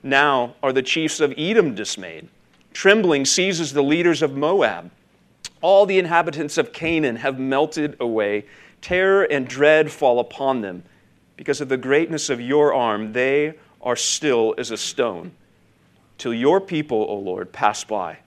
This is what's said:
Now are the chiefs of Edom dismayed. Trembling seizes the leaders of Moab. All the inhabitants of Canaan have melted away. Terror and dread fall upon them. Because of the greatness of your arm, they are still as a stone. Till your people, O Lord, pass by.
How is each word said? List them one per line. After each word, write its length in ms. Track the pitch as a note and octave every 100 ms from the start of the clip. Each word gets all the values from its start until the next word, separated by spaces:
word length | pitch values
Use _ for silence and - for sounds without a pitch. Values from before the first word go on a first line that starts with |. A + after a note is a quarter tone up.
Now 500 | C3+ C3+ D3 C3+ A#2+ -
are 100 | C#3
the 120 | C3
chiefs 360 | C3 E3 D#3 -
of 140 | C#3+ C3
Edom 380 | D#3+ A3 E3
dismayed. 540 | G#2 G#2 - F2+ D#2+ D#2+ _ _ _ _
Trembling 520 | - F#3+ G#3+ F#3 C#3+ C3+
seizes 480 | - F#3 E3+ D#3
the 80 | C#3+
leaders 400 | C#3 E3 F3 D3+
of 160 | D3+ C3+
Moab. 540 | D3 G3 A#2 F2 F2 _ _ _ _ _ - _
All 260 | E3+ G3 G3+
the 100 | F#3+
inhabitants 640 | F3 E3+ E3 D3 D3+ E3
of 120 | D#3+
Canaan 440 | - E3 D#3+ C#3+ A#2
have 240 | C#3 C3
melted 580 | C3 C3+ D#3+ D#3+ D3+ D3
away. 460 | A#2+ A2 G#2 G#2 G2+ - - _
Terror 420 | - F3+ F#3+ G3
and 240 | F#3 C#3+ B2
dread 440 | B2+ D3 D#3 D3+
fall 280 | - C#3 A#2+
upon 420 | A#2 - C3+ B2+
them. 220 | G2 F2+ - _ _ _ _ -
Because 220 | - C3+
of 100 | C3
the 60 | C3
greatness 540 | B2+ D3 E3 D#3+ -
of 100 | B2
your 320 | A#2+ C#3+ D3
arm, 420 | C#3+ A#2 G#2 G#2+
they 420 | A#2 C3 C#3+ D3+ D#3 _ _
are 140 | B2 A#2+
still 580 | - - D3+ A#2+ A2+ -
as 100 | A2+
a 80 | A2
stone. 540 | - - A#2+ F2+ F2+ _ _ _ _ _ _ _ _ -
Till 160 | B2 A#2
your 260 | C3+ F#3+
people, 420 | F#3+ D#3+ D3 A2 G#2+
O 60 | G2+
Lord, 360 | G2 F#2+ F2+
pass 320 | - G#2 G#2+
by. 360 | - G#2+ E2+ D#2+